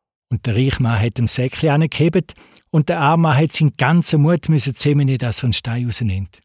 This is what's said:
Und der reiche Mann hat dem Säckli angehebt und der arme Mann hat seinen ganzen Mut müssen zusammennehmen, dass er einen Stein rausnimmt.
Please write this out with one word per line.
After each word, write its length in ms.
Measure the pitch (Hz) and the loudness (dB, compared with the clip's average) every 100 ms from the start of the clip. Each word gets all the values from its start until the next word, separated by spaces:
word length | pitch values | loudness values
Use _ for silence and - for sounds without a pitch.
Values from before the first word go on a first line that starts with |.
| _ _ - | _ _ -8
Und 180 | 113 120 | -6 -2
der 100 | 107 | 0
reiche 260 | 135 - | 0 0
Mann 180 | 120 113 | 0 0
hat 180 | 113 - | 0 0
dem 100 | 113 | -2
Säckli 400 | - 127 - 160 | -2 -4 -2 0
angehebt 680 | 147 160 - 165 175 - - - - - | 2 0 0 0 0 -4 -14 -20 -20 -4
und 180 | 160 147 | -2 0
der 100 | 170 | 0
arme 240 | 143 165 | 2 2
Mann 140 | 160 135 | 2 2
hat 160 | 160 | 0
seinen 240 | - 151 - | 2 0 2
ganzen 460 | 131 170 - 156 | 2 2 2 2
Mut 260 | 147 170 - | 2 2 0
müssen 260 | 156 135 | 0 0
zusammennehmen, 440 | 120 147 143 135 127 | -2 0 2 0 -2
dass 240 | 123 - | -4 -4
er 20 | |
einen 80 | 127 | -2
Stein 340 | - - 117 123 | -2 -4 -6 -4
rausnimmt. 540 | - 110 95 95 _ | -4 -4 -4 -8 _